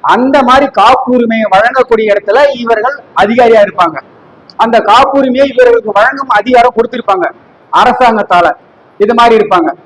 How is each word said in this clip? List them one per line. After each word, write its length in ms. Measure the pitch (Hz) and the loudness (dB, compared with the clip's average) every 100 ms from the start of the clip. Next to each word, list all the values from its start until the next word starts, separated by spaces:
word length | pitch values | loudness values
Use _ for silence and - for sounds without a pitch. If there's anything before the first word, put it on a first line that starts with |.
| - | 0
அந்த 240 | 196 254 285 247 | 0 2 0 2
மாதிரி 160 | 262 277 - | 0 0 0
காப்புரிமையை 640 | 214 254 - 247 233 220 214 190 | 2 2 0 -2 -2 -2 0 0
வழங்கக்கூடிய 580 | 233 262 254 226 214 | 0 0 0 0 0
இடத்துல 260 | 202 202 226 285 247 | -2 0 0 0 -2
இவர்கள் 320 | 233 220 233 - - - | -4 -2 -2 -8 -10 -4
அதிகாரியா 380 | 202 233 233 226 202 | -2 2 2 2 0
இருப்பாங்க. 300 | - 170 151 - - - - _ - | -4 -4 -4 -18 -20 -20 -20 _ -4
அந்த 140 | 226 233 - | -2 0 2
காப்புரிமையை 560 | 233 277 277 262 254 277 | 2 2 0 -2 0 -2
இவர்களுக்கு 380 | 247 247 233 220 202 | 2 2 2 0 0
வழங்கும் 340 | 233 277 269 214 | 0 -2 -2 -2
அதிகாரம் 360 | 214 247 247 220 | 2 2 2 0
கொடுத்திருப்பாங்க 500 | 233 240 220 190 165 - _ _ _ 165 | -4 -6 -4 -4 -4 -8 _ _ _ 0
அரசாங்கத்தால. 680 | 226 - 247 220 196 175 170 - _ _ _ _ | 0 2 0 0 0 0 0 -4 _ _ _ _
இது 100 | 208 233 | -4 0
மாதிரி 160 | 233 220 | 2 2
இருப்பாங்க. 300 | 202 180 156 - | 2 0 -2 -8